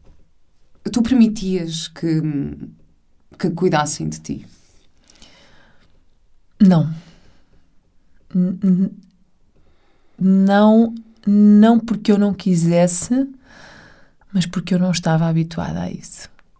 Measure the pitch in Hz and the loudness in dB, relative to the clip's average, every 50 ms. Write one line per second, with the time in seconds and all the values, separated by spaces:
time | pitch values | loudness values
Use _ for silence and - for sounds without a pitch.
0 | - - - - - _ _ _ _ _ _ _ _ _ - _ _ 202 - 233 | -20 -20 -20 -20 -20 _ _ _ _ _ _ _ _ _ -20 _ _ -6 -4 -2
1 | 226 226 262 240 226 226 214 - 190 190 185 180 165 165 160 160 160 - - - | 0 2 4 4 4 2 2 -4 -4 -4 -4 -4 -4 -6 -8 -10 -12 -14 -12 -8
2 | 165 165 160 160 156 156 147 139 143 - 71 143 - - - _ - _ _ _ | -4 -2 -2 -2 -2 -4 -4 -6 -6 -8 -10 -14 -16 -18 -20 _ -20 _ _ _
3 | _ _ _ _ _ _ - - - 170 165 165 180 185 - 151 147 151 - - | _ _ _ _ _ _ -10 -6 -6 -6 -4 -2 -2 0 0 -2 -2 -4 -6 -8
4 | 160 156 156 - - - - - - - - _ _ _ _ _ _ _ _ _ | -8 -10 -10 -10 -12 -12 -14 -14 -14 -20 -20 _ _ _ _ _ _ _ _ _
5 | _ _ _ _ - - _ _ _ _ _ - _ _ _ _ _ _ _ _ | _ _ _ _ -20 -20 _ _ _ _ _ -20 _ _ _ _ _ _ _ _
6 | _ _ _ _ _ _ _ _ _ _ _ - 208 185 180 160 143 151 - - | _ _ _ _ _ _ _ _ _ _ _ 2 4 4 4 4 0 -2 -6 -12
7 | - - - _ _ - _ _ _ _ _ _ _ _ _ _ _ _ _ _ | -16 -20 -20 _ _ -20 _ _ _ _ _ _ _ _ _ _ _ _ _ _
8 | _ _ _ _ _ _ - 185 180 185 185 - - 190 180 175 190 - - - | _ _ _ _ _ _ -2 -2 -2 -2 -2 -2 0 0 0 0 0 -4 -6 -12
9 | - _ _ _ _ _ _ _ _ _ _ _ _ _ _ _ _ _ _ _ | -20 _ _ _ _ _ _ _ _ _ _ _ _ _ _ _ _ _ _ _
10 | _ _ _ - 180 190 190 190 190 196 202 202 208 214 220 226 233 226 226 - | _ _ _ -2 0 2 2 2 2 2 4 4 4 6 6 4 2 2 -2 -10
11 | - - _ _ _ 202 202 208 208 208 208 208 214 226 233 233 233 - 214 - | -18 -20 _ _ _ 0 2 4 6 6 8 8 6 6 4 2 0 -2 -6 -2
12 | - - 202 196 208 202 196 - - 190 180 165 165 170 170 175 175 175 175 - | 0 0 2 2 0 -2 -2 -4 -2 -2 0 0 0 2 2 2 2 2 0 -2
13 | - - 247 262 277 269 - - _ _ - - - - - - - - - _ | -2 -2 -2 -2 -2 -4 -8 -16 _ _ -20 -20 -20 -20 -20 -20 -20 -20 -20 _
14 | - _ _ _ _ _ - 190 165 175 - 180 - - 185 175 180 185 170 165 | -20 _ _ _ _ _ -4 -2 -2 -2 -4 -8 -4 -2 -2 -2 0 -2 -2 -2
15 | - 170 160 160 165 165 160 165 160 165 - 170 - - 156 - - - - - | -2 0 0 0 0 0 0 -2 -2 -4 -6 -8 -8 -8 -8 -8 -8 -10 -10 -14
16 | - - - - - - - _ _ _ _ _ | -16 -18 -20 -20 -20 -20 -20 _ _ _ _ _